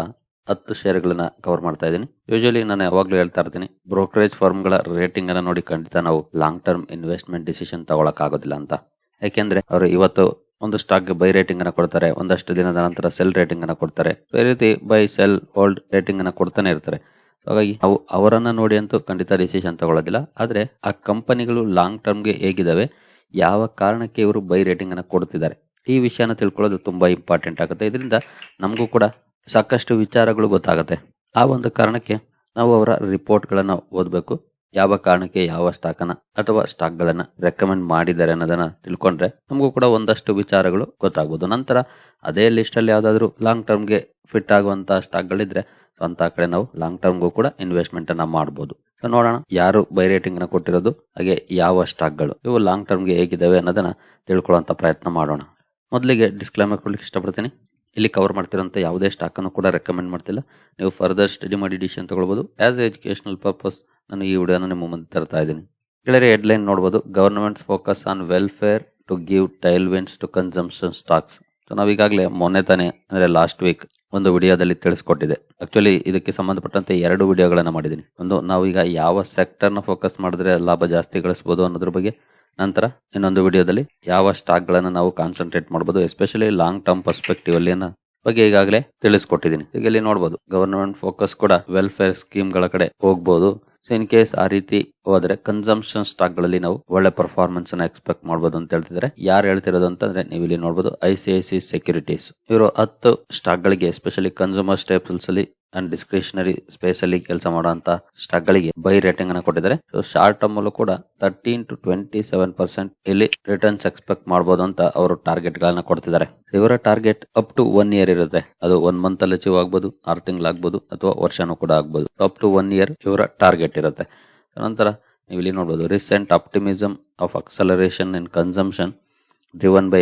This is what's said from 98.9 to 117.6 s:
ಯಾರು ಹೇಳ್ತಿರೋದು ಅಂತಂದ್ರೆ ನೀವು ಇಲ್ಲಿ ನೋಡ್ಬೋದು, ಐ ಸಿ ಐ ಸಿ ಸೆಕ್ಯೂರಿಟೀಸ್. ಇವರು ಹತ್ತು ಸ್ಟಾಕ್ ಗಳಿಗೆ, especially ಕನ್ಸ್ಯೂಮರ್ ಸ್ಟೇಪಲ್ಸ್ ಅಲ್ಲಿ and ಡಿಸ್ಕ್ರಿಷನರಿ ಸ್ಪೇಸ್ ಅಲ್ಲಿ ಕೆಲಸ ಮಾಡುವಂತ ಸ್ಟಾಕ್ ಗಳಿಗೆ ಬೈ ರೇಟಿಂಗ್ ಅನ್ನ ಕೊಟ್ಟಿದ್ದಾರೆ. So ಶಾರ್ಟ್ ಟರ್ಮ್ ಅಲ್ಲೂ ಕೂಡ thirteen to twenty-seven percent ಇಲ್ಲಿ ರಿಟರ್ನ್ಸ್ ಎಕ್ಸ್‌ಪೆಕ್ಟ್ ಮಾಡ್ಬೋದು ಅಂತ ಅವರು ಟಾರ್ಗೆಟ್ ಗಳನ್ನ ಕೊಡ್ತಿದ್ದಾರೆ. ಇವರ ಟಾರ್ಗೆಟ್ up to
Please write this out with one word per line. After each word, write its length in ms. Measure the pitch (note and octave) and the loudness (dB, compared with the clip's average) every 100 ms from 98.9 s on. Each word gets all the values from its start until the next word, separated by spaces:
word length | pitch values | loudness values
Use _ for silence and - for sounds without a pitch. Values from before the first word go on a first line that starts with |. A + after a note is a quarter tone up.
| F2 C#3+ - | -6 -6 -4
ಯಾರು 280 | F#2 F#2+ G2 | 2 2 4
ಹೇಳ್ತಿರೋದು 400 | F#2+ F#2+ F2+ F2+ | 0 0 0 0
ಅಂತಂದ್ರೆ 360 | F2+ G#2+ F#2 | -2 -4 -4
ನೀವು 200 | F2+ E2+ | -6 -4
ಇಲ್ಲಿ 140 | E2+ E2+ | -4 -2
ನೋಡ್ಬೋದು, 440 | E2+ E2 F#2 - | -2 -2 -4 -2
ಐ 120 | F2+ | -2
ಸಿ 160 | F#2+ - | 0 0
ಐ 100 | F#2 | -2
ಸಿ 200 | - F#2 | -2 -4
ಸೆಕ್ಯೂರಿಟೀಸ್. 720 | - D#2+ - E2 D2 E2 - - - | -4 -6 -2 -4 -4 -8 -8 -12 0
ಇವರು 160 | A2+ G#2+ | 2 2
ಹತ್ತು 600 | - A2 _ B2 A2+ - | 2 -2 _ 2 2 -2
ಸ್ಟಾಕ್ 320 | - - F2 | -6 -2 0
ಗಳಿಗೆ, 260 | G2 F#2+ F2 | 2 0 0
especially 420 | - - - F#2+ | -4 -6 -4 -4
ಕನ್ಸ್ಯೂಮರ್ 480 | - F#2+ F#2+ F#2+ F#2+ | -2 -2 -2 -2 -2
ಸ್ಟೇಪಲ್ಸ್ 500 | - F#2 - F2 - | 0 -2 -2 -8 -4
ಅಲ್ಲಿ 260 | F#2+ - _ _ F#2 | -4 -4 _ _ -10
and 120 | F2+ | -8
ಡಿಸ್ಕ್ರಿಷನರಿ 720 | D#2+ - F#2+ F2+ F#2+ F#2 F2+ - | -8 -4 -4 -4 -4 -4 -4 -8
ಸ್ಪೇಸ್ 320 | - F2+ F#2 | -6 -2 0
ಅಲ್ಲಿ 180 | F2+ F2+ | 0 -2
ಕೆಲಸ 260 | - F2 F2 | -2 -4 -2
ಮಾಡುವಂತ 440 | E2+ E2+ E2 F2 F2 _ - | -2 -2 -2 -2 -2 _ -14
ಸ್ಟಾಕ್ 240 | - F2 E2 | -4 -2 2
ಗಳಿಗೆ 240 | F#2+ E2 E2+ | 2 2 -2
ಬೈ 220 | F2+ G2 | 2 4
ರೇಟಿಂಗ್ 320 | F#2 F2+ F#2 | 2 0 -4
ಅನ್ನ 80 | F2+ | -4
ಕೊಟ್ಟಿದ್ದಾರೆ. 340 | - E2 F2+ | -2 -2 -2
So 280 | D#3 _ - - | -2 _ -8 -2
ಶಾರ್ಟ್ 280 | E2 G2 G#2 | 4 4 4
ಟರ್ಮ್ 160 | G#2+ G#2 | -2 -2
ಅಲ್ಲೂ 140 | G2+ | -4
ಕೂಡ 200 | - A2 F2+ - - | -2 -2 -4 -8 -2
thirteen 440 | G2 F#2+ A#2+ A#2+ A2+ | -2 -2 -4 -4 -6
to 120 | A#2+ | -10
twenty-seven 760 | F#2+ F2+ G2 G#2+ G#2+ F#2+ F#2 F2+ | -4 -4 -4 -6 -2 -2 -2 -2
percent 400 | F2+ - F#2+ _ F#2+ | -4 -4 -10 _ -2
ಇಲ್ಲಿ 240 | G2 A2 - - | 2 2 0 -4
ರಿಟರ್ನ್ಸ್ 380 | G2 G#2+ G#2 F#2+ | 0 0 0 -4
ಎಕ್ಸ್‌ಪೆಕ್ಟ್ 420 | - - G2 - | -6 -8 -6 0
ಮಾಡ್ಬೋದು 340 | F2+ F2 F2+ | 0 2 2
ಅಂತ 180 | F#2 F#2 | 0 0
ಅವರು 340 | E2+ - F2+ | 0 2 0
ಟಾರ್ಗೆಟ್ 440 | F2 - E2+ E2+ E2 | 0 -2 -2 -4 -2
ಗಳನ್ನ 220 | E2+ F2 | -2 0
ಕೊಡ್ತಿದ್ದಾರೆ. 640 | - E2+ - E2 D#2+ _ - | -2 -4 0 0 0 _ -2
ಇವರ 220 | G2 A2 A#2+ | 2 4 4
ಟಾರ್ಗೆಟ್ 500 | G#2+ G#2+ A2 G#2+ - A2+ | 2 2 2 -2 -2 -2
up 100 | A2 | -2
to 180 | - | 0